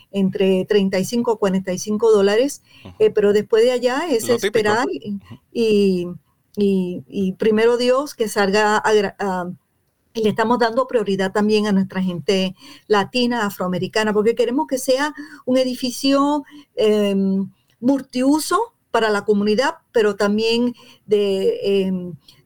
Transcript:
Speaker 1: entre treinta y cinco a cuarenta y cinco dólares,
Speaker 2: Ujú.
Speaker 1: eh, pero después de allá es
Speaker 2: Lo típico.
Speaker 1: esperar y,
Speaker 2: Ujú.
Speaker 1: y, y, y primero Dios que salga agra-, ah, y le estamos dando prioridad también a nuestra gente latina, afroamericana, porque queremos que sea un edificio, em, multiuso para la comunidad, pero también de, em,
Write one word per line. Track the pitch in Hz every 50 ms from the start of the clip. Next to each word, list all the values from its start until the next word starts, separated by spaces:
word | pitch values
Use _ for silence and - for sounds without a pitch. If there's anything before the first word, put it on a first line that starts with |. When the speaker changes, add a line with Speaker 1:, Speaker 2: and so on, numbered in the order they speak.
| _ _
Speaker 1:
entre | - 196 190 190 - 202 196 190 190 185 185
treinta | - 214 208 190 190 196 185
y | 190
cinco | - 247 240 240 240
a | 220 214
cuarenta | 208 196 185 190 190 190
y | 180 180
cinco | - 214 214 214 226 226
dólares, | 220 202 196 202 208 220 262 285 - - _ _ _ - -
Speaker 2:
Ujú. | 92 - -
Speaker 1:
eh, | 214 214
pero | - 214 202 202
después | 202 214 208 - - 220 226
de | 254
allá | 254 247 240 247 247 285 339 359
es | 277 226 220 -
Speaker 2:
Lo | 240
típico. | 233 190 208 214 233
Speaker 1:
esperar | 208 214 214 233 269 320
y, | 359 - - 208 202
Speaker 2:
Ujú. | 196 - - 226 - _ _
Speaker 1:
y, | - 233 233 220 214 202 202 196 185 180 175 175 180 - _ _ _ _ _ _ _
y, | 208 202 196 196 190 185 180 180 180 -
y | - - 202 196 185 185
primero | - - 226 214 214 226 233 247
Dios | 233 247 247 254 262 294 294 -
que | - 226
salga | 208 - 214 202 190 190 214 214 208 214 214
agra-, | - 214 214 214 202 190 - -
ah, | 202 196 185 185 175 180 180 - _ _ _ _ _ _ _ _ _ _
y | - 233 220
le | 214
estamos | 196 226 226 220 240 220
dando | 240 220 226 262 254 -
prioridad | - 233 208 196 196 190 190 190
también | 190 214 208 214 214 214 208 214
a |
nuestra | 196 196 190 190 - 190
gente | 185 185 175 170 - - 196 190 190 185 185 _ - - - - _ -
latina, | 214 202 190 - - 247 240 240 240 240 208
afroamericana, | 202 - - 190 180 180 175 180 185 - 220 220 214
porque | 202 214 202 226 226
queremos | - 240 226 240 285 311
que | - 277 247
sea | - - 254 262 285 302 285 - 294 - 302 285 _
un | - 254
edificio, | 262 262 254 247 - - 247 247 - - 269 277 277 285 285 294 294 285 - - - - _ _
em, | - 214 214 214 214 208 202 196 196 196 190 190 196 196 190 - _ _ _ _ _
multiuso | 226 247 277 262 247 - - 254 254 269 294 311 302 - 349 392 466 - _ _ _ _
para | - 226 226 214
la | 208 202 202
comunidad, | - 208 202 202 214 214 208 262 311 - - _ _
pero | - 240 214 208 202
también | 202 214 202 208 214 226 226 233 233 247 247 240 - - - - _ _
de, | - 214 208 202 202 190 190 190 190 175 - - 202 202 196 190
em, | 190 185 180 180 175 165 - _ - - _ _